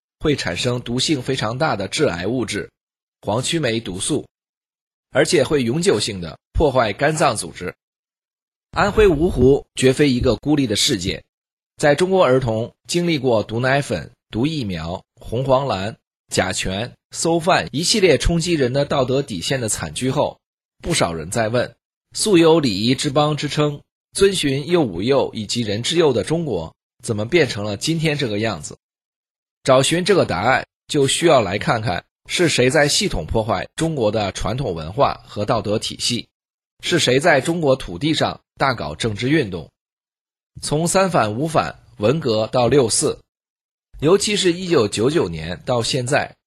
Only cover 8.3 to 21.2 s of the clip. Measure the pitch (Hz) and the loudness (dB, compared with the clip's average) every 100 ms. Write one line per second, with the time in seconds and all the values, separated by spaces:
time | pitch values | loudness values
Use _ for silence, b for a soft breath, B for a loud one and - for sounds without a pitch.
8.3 | _ _ _ _ 160 202 214 208 147 175 | _ _ _ _ -2 2 4 4 4 0
9.3 | - 131 139 - - 127 131 147 123 123 | 4 6 4 0 0 2 4 2 4 0
10.3 | 107 139 151 123 101 - 107 90 78 - | 0 0 0 0 0 0 0 -4 -8 -12
11.3 | _ _ _ _ - 147 147 185 190 139 | _ _ _ _ 0 2 2 2 4 4
12.3 | 131 123 110 117 - - 170 175 151 127 | 4 2 -2 -4 -10 -4 -2 0 0 2
13.3 | 110 - 113 127 143 - 90 65 _ _ | 0 0 -2 0 0 0 -6 -6 _ _
14.3 | 107 147 156 104 85 82 92 - _ - | -2 -2 -2 -6 -6 -8 -10 -12 _ -8
15.3 | 113 135 131 139 95 101 - _ _ _ | -4 2 2 2 -4 -6 -10 _ _ _
16.3 | - 95 - 95 95 123 - _ - 165 | -2 -2 -2 -4 -6 -8 -12 _ -4 -2
17.3 | 165 170 147 82 160 175 226 185 135 - | 0 2 0 0 -4 -2 4 4 4 2
18.3 | 170 170 160 123 139 143 147 127 131 139 | 0 0 0 0 0 0 0 0 -2 -4
19.3 | 90 - 135 110 - 80 76 127 139 110 | -6 -4 -2 -2 -4 -6 -4 -2 0 -2
20.3 | - _ _ _ _ 180 165 92 82 | -6 _ _ _ _ -4 -2 -2 -2